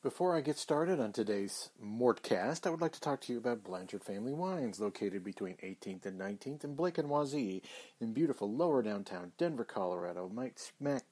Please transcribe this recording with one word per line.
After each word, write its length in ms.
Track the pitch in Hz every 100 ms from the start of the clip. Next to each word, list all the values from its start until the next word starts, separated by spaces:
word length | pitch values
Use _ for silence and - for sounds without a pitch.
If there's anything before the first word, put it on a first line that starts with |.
| 135
Before 300 | - 180 170
I 20 |
get 180 | 139 147
started 440 | - 147 165 180
on 100 | 110
today's 600 | 101 107 104 98 - - - 104
Mortcast, 800 | 110 123 113 - 98 104 165 185
I 40 |
would 100 | 165
like 140 | 165
to 80 | -
talk 180 | 151 135
to 140 | -
you 40 | 120
about 280 | 120 117 98
Blanchard 400 | 92 92 101 -
Family 260 | 101 117
Wines, 480 | 147 185 185 123 101
located 420 | 104 - 104 98
between 360 | 92 95 95 90
Eighteenth 440 | 95 95 - 95 98
and 120 | 95
Nineteenth 460 | 95 101 135 147
in 120 | 147 143
Blake 220 | 175 170
and 120 | 147
Wazee, 520 | 143 147 147 110 92 - - - _
in 140 | 117
beautiful 360 | 113 160 131 104
lower 320 | 117 175 139
downtown 520 | 107 101 98 90 87 -
Denver, 280 | 170 143 110
Colorado, 680 | - 90 90 87 87 92
right 240 | 107 127 -
smack 460 | - - 143 139 -